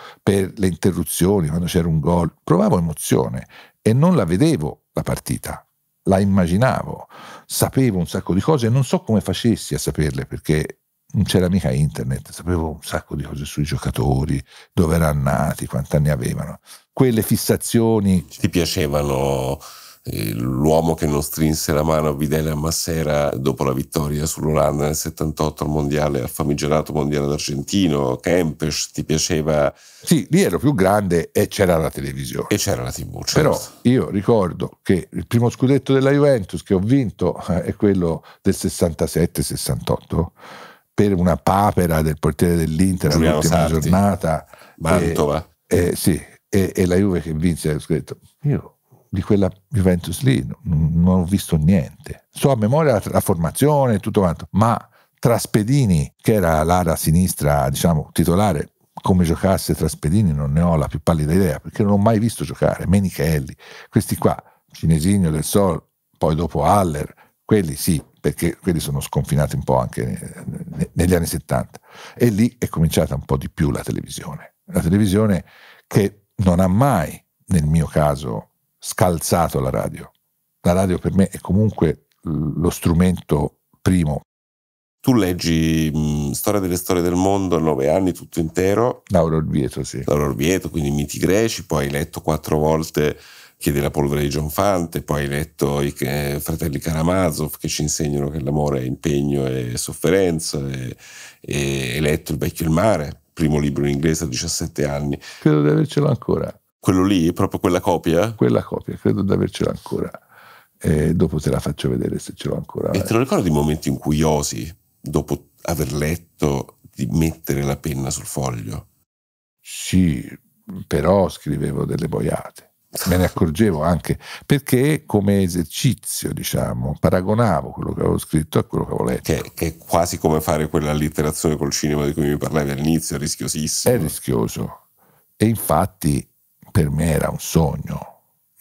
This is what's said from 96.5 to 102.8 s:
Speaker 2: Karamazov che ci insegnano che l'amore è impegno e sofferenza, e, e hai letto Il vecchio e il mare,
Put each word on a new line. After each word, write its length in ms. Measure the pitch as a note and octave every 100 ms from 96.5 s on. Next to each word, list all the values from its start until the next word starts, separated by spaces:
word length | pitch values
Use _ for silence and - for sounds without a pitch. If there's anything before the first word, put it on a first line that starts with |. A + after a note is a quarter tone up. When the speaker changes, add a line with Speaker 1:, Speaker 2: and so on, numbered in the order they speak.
| D#2+ E2 C#2
Speaker 2:
Karamazov 800 | E2 D#2 E2 F2+ F2 C#2+ D2+ -
che 100 | D#2
ci 140 | -
insegnano 480 | D2+ - D2+ C#2+ C#2+
che 100 | D#2
l'amore 420 | C2+ D2 D2 C2+
è 20 |
impegno 640 | B1+ C#2 D#2+ C#2+ C#2+ C#2 C2+
e 280 | C2 B1 A#1+
sofferenza, 800 | - E2 D#2 F#2+ F#2 D#2+ - D2+
e, 360 | C#2 C2 B1+ - - - - -
e 520 | - C#2 C#2 C2+ C2 -
hai 40 |
letto 340 | D2+ D#2 -
Il 40 | D2+
vecchio 280 | - - D#2+
e 20 |
il 60 |
mare, 480 | D#2+